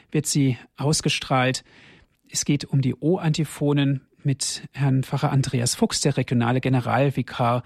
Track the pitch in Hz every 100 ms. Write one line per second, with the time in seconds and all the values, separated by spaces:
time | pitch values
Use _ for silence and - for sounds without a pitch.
0 | _ 156 - 151 135 117 - - 139 -
1 | - - - 131 127 127 - - - -
2 | _ _ _ - - 143 - 139 127 120
3 | 147 185 165 156 151 - 143 143 139 135
4 | - _ 143 135 - - - - 139 131
5 | - 139 147 139 127 127 120 - 226 -
6 | 147 135 123 120 117 127 127 127 117 117
7 | 143 139 120 - 120 123